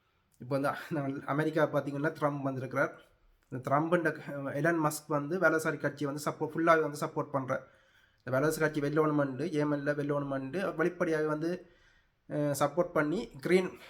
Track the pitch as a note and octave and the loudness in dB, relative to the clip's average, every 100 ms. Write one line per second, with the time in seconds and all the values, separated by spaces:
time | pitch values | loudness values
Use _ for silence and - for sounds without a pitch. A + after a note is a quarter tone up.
0 | _ _ _ _ B2+ C#3 C#3 A#2 - D#3 | _ _ _ _ -4 -2 -2 -4 -6 -4
1 | C3+ C#3 - C#3 D#3 D#3+ D3+ D3 C#3 C#3 | -4 -6 -2 0 0 2 2 0 -2 -2
2 | D#3 D#3 D3 C#3+ C3+ C3 B2 C3 D#3+ - | -2 0 -2 -2 -4 -4 -4 -2 -2 -4
3 | - _ _ _ _ C3 B2+ C#3 E3 F3 | -20 _ _ _ _ -10 0 2 4 2
4 | D#3+ - - C#3+ C#3 C3 E3 E3 D3+ D3+ | 2 -2 -6 -8 -6 0 2 4 2 0
5 | - D3 C#3+ F#3 D#3+ D#3+ D#3+ D3 D3 C3 | -2 -2 0 4 4 4 2 -2 -4 -2
6 | C#3+ C#3+ D#3+ - D#3 D#3+ E3 D#3+ D3+ C#3+ | -4 -4 -4 -4 -4 2 6 6 4 -2
7 | D#3 D#3 - C#3 B2+ C3+ - _ _ _ | -4 -4 -4 -4 -2 -4 -6 _ _ _
8 | _ _ - C3 D3+ D#3 D3+ D3+ C#3+ D3+ | _ _ -2 2 2 2 0 0 0 2
9 | D#3 D3 C#3 C3 E3 D3+ D3 C#3+ C#3+ D3 | 4 2 0 -2 -2 0 0 0 0 0
10 | C#3+ C#3+ C#3 C3+ C3+ E3+ F3 E3 E3+ E3+ | 0 -2 -2 -4 -4 -4 -2 0 0 0
11 | E3+ D#3 D#3 D3+ E3 F3+ - _ _ _ | 0 2 0 0 -2 -4 -8 _ _ _
12 | _ _ - D3+ D3 C#3 D3 D#3 E3+ D#3+ | _ _ -8 -2 0 2 0 2 0 2
13 | D3+ F3+ - C3+ E3 F#3 F3+ - | 2 0 -4 -6 2 2 2 -6